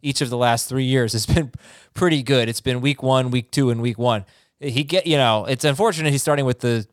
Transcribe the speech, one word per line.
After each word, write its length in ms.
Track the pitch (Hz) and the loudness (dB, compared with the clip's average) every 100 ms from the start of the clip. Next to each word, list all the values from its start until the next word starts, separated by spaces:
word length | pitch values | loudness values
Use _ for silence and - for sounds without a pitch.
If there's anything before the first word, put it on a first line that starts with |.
each 180 | 143 131 | -6 -4
of 80 | 127 | -2
the 80 | 120 | 0
last 320 | 120 117 - | 2 2 -2
three 160 | 131 | -2
years, 300 | 127 131 117 | 0 2 0
has 100 | 113 | -2
been 280 | - 170 139 - - - _ | 0 0 -2 -8 -20 -20 _
pretty 280 | - - 151 | -2 0 2
good. 240 | 123 131 113 | 2 2 2
It's 140 | 113 | -2
been 220 | 131 123 | -4 -2
week 200 | 139 135 | -2 -2
one, 280 | 131 131 127 | 2 2 2
week 200 | 123 - | -2 -2
two, 200 | 147 127 | 0 0
and 100 | 117 | 0
week 160 | 120 107 | -2 -2
one. 300 | 120 107 92 _ _ - | 0 0 -4 _ _ -12
He 240 | - 120 | -6 -4
get, 220 | 147 180 170 | -2 -2 2
you 100 | 147 | 2
know, 300 | 120 107 101 | 4 2 0
it's 180 | 127 | -2
unfortunate 460 | 151 139 220 160 156 | 0 2 0 0 0
he's 80 | 139 | 0
starting 240 | 160 143 | 0 0
with 160 | 135 120 | 0 0
the 260 | 123 113 104 | -2 -2 -4